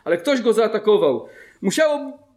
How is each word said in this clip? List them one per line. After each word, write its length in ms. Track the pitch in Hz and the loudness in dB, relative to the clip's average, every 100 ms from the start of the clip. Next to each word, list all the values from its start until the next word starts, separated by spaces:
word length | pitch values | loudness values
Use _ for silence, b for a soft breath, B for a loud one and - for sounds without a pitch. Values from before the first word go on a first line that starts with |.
Ale 140 | - 170 | -4 -4
ktoś 240 | 294 277 | 0 -2
go 120 | 233 | 0
zaatakował. 720 | 214 220 220 214 202 160 127 B B B B | 2 0 0 2 2 2 0 B B B B
Musiało 580 | 196 294 311 285 277 254 _ | -4 0 0 0 -6 -16 _